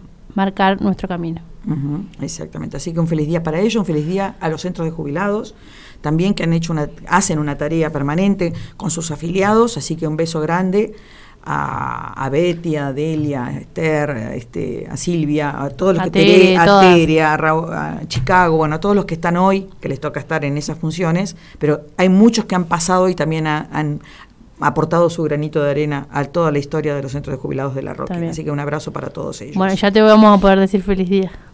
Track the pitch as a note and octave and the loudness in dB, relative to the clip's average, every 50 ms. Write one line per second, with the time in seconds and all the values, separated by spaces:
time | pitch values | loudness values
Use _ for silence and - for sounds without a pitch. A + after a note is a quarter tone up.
0 | - - - - - - - G3 G3 G3 F#3+ - G3 F#3+ G3 F#3+ G#3 G3+ F#3 - | -10 -20 -20 -20 -20 -8 -4 -2 -2 -2 0 0 2 2 2 2 0 -2 -2 -2
1 | - - F3+ E3+ E3+ E3 E3 E3 E3 - - - - - D#3 C3+ C#3 C#3+ D3 E3+ | -4 -6 -6 -6 -6 -6 -6 -8 -10 -16 -18 -14 -8 -6 -4 -4 -4 -4 -4 -6
2 | G3+ - - - C#3 - - - D#3 - - - D#3 - - C#3+ - F3+ E3 E3+ | -8 -12 -12 -10 -10 -10 -8 -10 -12 -12 -10 -12 -12 -10 -10 -8 -8 -6 -2 -2
3 | E3 E3 E3 D#3 D3+ D3 E3+ E3 E3 D#3+ D3+ E3+ G3+ A3+ G#3+ A#3 F#3 F3 D#3+ D3+ | -2 0 0 -2 0 0 -2 -2 -2 -2 0 0 0 0 0 0 -2 0 -2 -2
4 | D3+ D#3+ F#3 G3 G3 G3 - - - D#3+ D#3+ D#3 - F3+ F3+ - E3 D#3+ D#3+ E3 | -2 -2 -2 -2 -2 -4 -6 -6 -4 -4 -4 -4 -6 -8 -6 -4 -6 -6 -6 -6
5 | D#3 C#3+ C#3+ E3+ G3+ G3+ G3+ G#3+ B3 - - - - - - - - - - - | -8 -6 -4 -4 -2 -2 -2 -4 -6 -8 -14 -20 -20 -20 -20 -20 -20 -20 -20 -10
6 | - D3 D#3 D#3+ F3+ G3+ G3+ - E3+ E3 E3 E3 E3 - E3 D#3 D3 D3 - - | -4 -2 0 2 2 0 0 0 0 0 0 0 -2 -2 -4 -4 -4 -6 -8 -14
7 | - - F3 F#3 G3 - E3 D3+ D3+ D3 C#3 - D3+ D3 E3 E3 D#3+ D3+ D#3 C#3+ | -6 -2 0 0 2 2 0 -2 -2 -4 -4 -4 -4 -2 0 0 0 0 0 -2
8 | C#3 C#3+ D3+ F3 G3 G3+ G3 G3 F3+ E3+ E3 - - - - - - F3 - E3+ | -2 -2 0 0 2 2 2 0 -2 -4 -4 -6 -12 -14 -14 -8 -6 -6 -6 -6
9 | E3 E3 D3+ C#3 D#3+ E3+ F3 F#3+ F#3+ G#3 G#3+ A3 A#3 A#3 A#3 D3 - - D#3+ E3 | -6 -8 -8 -8 -8 -4 -2 0 0 2 4 4 2 2 0 -6 -6 -6 -6 -4
10 | E3+ D3+ D#3 D#3 E3 E3 E3 D#3 D3+ D#3+ E3 F3+ F#3+ F#3 F#3 G#3 A3+ - - - | -4 -4 -2 -2 -4 -4 -2 -4 -2 -2 0 0 0 0 0 0 0 -2 -6 -14
11 | - - - - - - - - - D#3 D3 D3 - - - - - B1+ A#1 - | -20 -20 -20 -20 -20 -20 -20 -18 -10 -6 -6 -4 -4 -4 -6 -6 -6 -6 -6 -8
12 | - - - - C3+ C3 C3+ D3+ F3 F3+ E3+ E3+ E3+ E3+ D3+ D3 C#3+ C#3 C3 C#3 | -10 -12 -10 -8 -6 -2 0 0 0 0 0 -2 -4 -4 -4 -2 -4 -4 -4 -4
13 | D3+ D#3+ D#3+ D#3 D3+ D3 C#3+ C3 A#2+ B2+ C#3 - - - - E3+ E3 D#3+ D#3 D3+ | -4 -4 -2 -2 -2 -4 -4 -4 -6 -6 -8 -10 -10 -12 -8 -4 -2 -2 0 0
14 | D3 D3 C#3 A2+ G#2+ - C3+ C3 A#2+ - - - G2+ F#2+ F#2+ - - - - - | -2 -2 -4 -6 -8 -8 -8 -10 -12 -10 -8 -8 -6 -6 -8 -8 -10 -10 -10 -6
15 | - F3 F3 E3 D#3 C#3+ D3 D3+ D3 C#3+ C#3 - C#3 C#3 - - F#3 G3 F3+ E3 | -4 -2 -2 0 0 0 0 -2 -2 -4 -4 -6 -8 -8 -6 -2 0 0 2 2
16 | F#3 F3 E3 G3 G3 G3+ G3+ F#3 F#3 F#3 F#3 F3+ E3+ G3 G3+ G3 F#3+ F#3 F3 E3+ | 0 0 2 4 6 8 8 8 8 8 6 6 6 8 8 8 8 8 8 8
17 | D#3+ D#3 D#3 D#3+ D#3 D#3 D#3 D3+ D#3 D#3 D#3 D#3+ E3 E3 E3+ D#3 D3 D#3 E3 E3 | 6 4 4 4 4 4 2 2 2 0 0 0 -2 -4 -6 -6 -6 -6 -8 -8
18 | E3 E3 - - - - F#3+ F#3 F3+ E3+ D#3+ D#3+ D#3 D3+ D3+ D#3+ - G3+ G#3 G3+ | -10 -6 -4 -4 0 2 4 4 4 4 4 2 2 0 0 -2 0 2 2 2
19 | F3+ - E3 E3 F3 F3 F3 F3 F#3 G3 G3 G3 F#3 - - - - - C#3 C3 | 0 -2 -6 -4 -2 0 2 2 4 4 2 2 -2 -6 -14 -12 -8 -8 -6 -6
20 | - D3 - C#3+ B2 - E3 D#3 C#3+ C#3 C#3+ D3 D3 - D#3 E3 - D#3+ D#3+ E3 | -6 -6 -6 -8 -6 -4 -4 -4 -2 -2 -4 -4 -6 -6 -8 -6 -6 -6 -4 -2
21 | F#3 D#3+ D#3+ F3+ G3+ G3 - - - - - - D3+ D3 D3 D3+ - - - - | -2 0 0 0 -2 -4 -8 -14 -20 -20 -10 -4 0 0 0 -2 -4 -10 -2 2
22 | F#3 F#3+ F#3 F#3+ G#3+ A#3 A3+ A3+ G#3+ - F#3+ F3+ F3 E3 E3+ E3 - - F#3 F#3 | 4 4 6 8 8 6 6 4 -2 -2 -2 -2 0 0 -2 -2 0 0 2 2
23 | F#3 F#3 F3 E3+ D3 D#3 D#3+ D#3+ D#3 D#3 D3+ D3+ D#3 - - D3+ D#3 D3 D3 D3 | 2 2 2 0 -2 -2 -2 -2 -2 -2 -2 -2 -4 -6 -6 -4 -4 -4 -6 -8
24 | - - - - - - - - - - - - C#3+ D3+ C3+ D#3+ D3+ D#3+ E3+ E3+ | -10 -16 -20 -20 -20 -20 -20 -20 -20 -20 -12 -2 -2 0 0 0 0 0 2 2
25 | F3 E3 E3+ F3 D#3+ D3+ D3 D3 D3+ D3+ D3 D#3 C#3+ C#3+ C#3+ D3 D3+ D3+ D3 C#3 | 2 2 0 -2 -2 -2 -2 -2 -4 -2 -2 -2 0 0 0 0 -2 -2 -4 -6
26 | C#3+ - - C#3+ C#3+ C#3 - F3+ E3+ D#3 C#3+ C#3+ C#3+ C#3+ - D#3 D#3 D3+ C#3+ C#3+ | -8 -6 -6 -6 -6 -2 -2 0 0 0 0 -2 -4 -2 -4 -4 -2 -2 -4 -4
27 | C3 C3 B2 D3 C#3+ C#3+ C#3 B2+ - D3 C#3 C3 C3+ C#3 C3 C3+ - - - - | -6 -6 -8 -8 -8 -8 -8 -8 -6 -6 -4 -4 -4 -4 -6 -6 -8 -8 -8 -8
28 | - - F3+ E3+ E3+ E3 D#3+ D#3+ D#3 D3+ D3 C#3+ C#3+ C#3+ D3 D3+ - B2+ - C#3 | -8 -8 -6 -6 -6 -6 -6 -6 -6 -6 -4 -4 -4 -4 -6 -6 -8 -8 -10 -8
29 | C3+ D3 - D#3+ D#3+ - C#3+ - G2+ C#3+ D3+ F#3+ F#3 F#3+ G3 - - G3+ G3 G#3+ | -10 -10 -10 -8 -10 -10 -10 -12 -14 -6 -2 -2 0 0 0 0 0 2 4 6
30 | G#3+ G#3+ G#3+ A3 A3 G#3+ G#3 F#3+ F3+ G3 F#3+ G3 G3 F#3+ - F#3+ F3+ G3 G3 F#3 | 8 8 10 10 10 8 8 8 6 6 6 6 4 2 2 -2 0 0 0 0
31 | F#3 F3 G3 F#3+ F#3+ E3+ - - - - | 0 0 0 0 0 -2 -6 -14 -20 -20